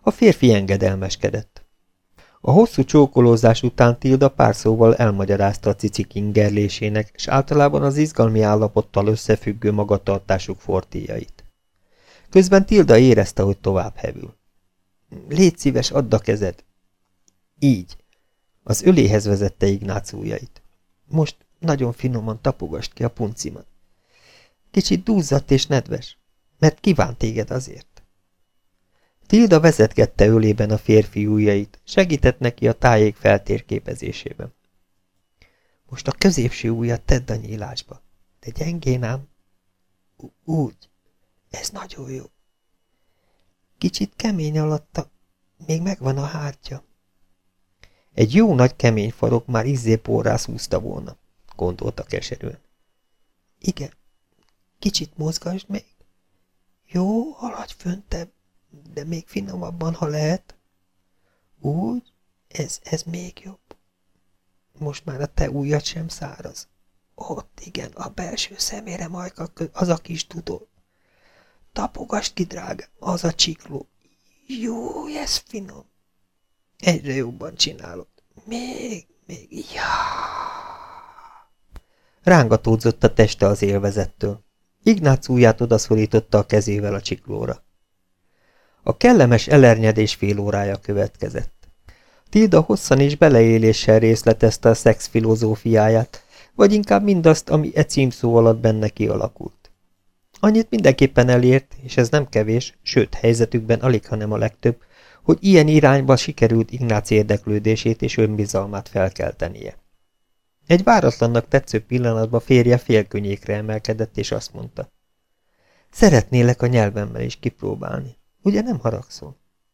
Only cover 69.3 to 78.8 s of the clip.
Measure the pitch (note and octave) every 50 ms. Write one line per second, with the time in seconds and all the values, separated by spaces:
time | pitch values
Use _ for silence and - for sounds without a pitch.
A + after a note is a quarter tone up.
69.3 | _ - E3 - _ - E3+ - _ - F#3+ F3 E3+ E3 - - E3 D#3 - _
70.3 | - E3+ - - - - - _ _ _ _ _ _ _ _ _ _ _ _ _
71.3 | _ _ _ _ _ _ _ _ _ - G3+ - - - - - - G#3 - -
72.3 | _ - F3+ F3 - E3+ F3+ - - F3+ - _ _ _ - F#3 F3+ E3+ - E3
73.3 | - - - E3+ D#3 _ _ - D3 C3+ - _ _ _ _ _ _ _ _ _
74.3 | _ _ _ - C4 A#3 A3 A3+ A3+ A#3 A#3 E4 D#4+ D#4 D4 D4 D4+ D4+ C#4+ -
75.3 | - - _ _ - G#3+ G3 F#3 - C3+ _ _ _ _ _ _ _ _ _ _
76.3 | _ _ _ _ _ _ _ _ _ _ - F3 E3+ - C3+ C#3+ B2+ C3+ B2 A#2+
77.3 | A#2+ - - D#3+ E3 - - - - - - E2+ F2 F2+ - _ _ _ _ _
78.3 | _ - _ G#3+ A3+ A#3+ B3 B3+ B3+ -